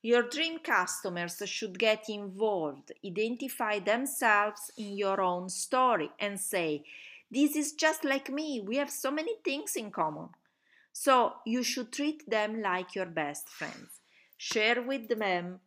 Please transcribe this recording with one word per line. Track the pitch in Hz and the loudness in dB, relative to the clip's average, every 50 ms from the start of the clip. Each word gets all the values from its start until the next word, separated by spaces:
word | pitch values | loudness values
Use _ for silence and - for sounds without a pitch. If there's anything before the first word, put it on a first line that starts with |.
Your | - 220 240 247 | 4 6 4 4
dream | 233 240 - 277 330 330 330 320 | 4 2 0 -2 -2 -2 -2 -6
customers | - - 233 196 180 180 - - - 190 175 175 175 175 175 - 202 | -2 2 2 2 2 2 -2 -4 -4 -4 -2 -2 -4 -4 -4 -6 -8
should | 196 - - 226 208 180 185 | -6 -6 -6 -6 -4 2 4
get | 226 220 214 214 - - | 6 6 6 4 0 -8
involved, | 214 208 202 196 185 190 220 220 202 185 160 147 139 139 143 - - _ - | -8 -6 -8 -10 -4 0 0 2 2 2 0 -2 -4 -6 -14 -18 -18 _ -10
identify | 196 170 202 214 226 254 233 294 247 - - 247 214 208 208 | -6 -2 0 0 0 0 -4 -6 -8 -4 -4 -2 0 0 0
themselves | 180 202 214 240 269 269 - - 262 226 208 202 208 214 208 - - - - | 2 2 2 2 0 -4 -4 2 4 6 6 6 4 2 -2 -6 -14 -14 -12
in | - 214 202 202 | -10 -8 -8 -4
your | 202 202 196 190 196 | 0 0 2 2 4
own | 190 180 175 175 180 185 | 2 2 2 0 -4 -6
story | 180 - - - - 254 254 254 233 180 151 - - - | -6 -8 -4 0 2 4 6 6 4 4 2 -2 -4 -4
and | - 202 202 190 | -4 -4 -4 -4
say, | - - - 185 170 156 151 147 147 - - - - - - - _ _ | -6 -2 0 0 0 0 -2 -2 -6 -12 -20 -20 -20 -20 -20 -20 _ _
"This | - 262 294 285 294 | 0 2 2 2 2
is | 302 294 294 | 0 -2 -2
just | - - 320 311 311 311 - | -2 2 2 2 2 2 0
like | 277 269 277 277 - | 0 0 0 -2 -4
me, | 262 285 311 311 277 233 | -6 -4 -4 -4 -4 -4
we | 196 190 233 | -4 -2 -2
have | 277 285 277 | -2 -2 -2
so | - - - 269 | -4 -4 -2 -2
many | 285 311 311 453 453 - | -2 -2 -2 -4 -6 -4
things | _ 359 269 285 440 415 - | _ -4 -4 -4 -4 -6 -6
in | - 226 208 | -6 -6 -8
common." | 180 - 165 156 151 156 170 175 - _ _ _ _ _ _ _ _ _ _ _ | -2 -2 -2 -2 -2 -6 -12 -14 -16 _ _ _ _ _ _ _ _ _ _ _
So | _ - - 285 262 254 233 - - - - | _ -2 4 6 6 6 6 4 0 -4 -4
you | 226 226 254 247 | -2 -2 0 0
should | - - 262 240 240 | 0 -2 -4 -6 -6
treat | - - 285 302 302 302 - - | -6 -4 -2 -2 -4 -6 -6 -2
them | 226 220 214 214 220 226 | 0 0 0 0 -2 -2
like | 214 196 180 185 185 185 - | 0 0 0 0 -2 -4 -4
your | 196 185 | -6 -6
best | 175 165 160 151 143 147 - - - | -4 -2 -2 -2 -2 -4 -8 -12 -14
friends. | - - 160 147 - - - - - - _ _ _ _ _ _ _ | -10 -10 -10 -10 -10 -14 -16 -20 -20 -20 _ _ _ _ _ _ _
Share | _ - - - 226 214 220 240 247 | _ -8 -2 0 2 4 4 2 2
with | 240 247 269 277 226 - | 0 -2 -2 -4 -2 -2
them | 240 220 214 196 180 175 175 175 185 185 _ | -2 0 2 2 2 2 0 -4 -10 -12 _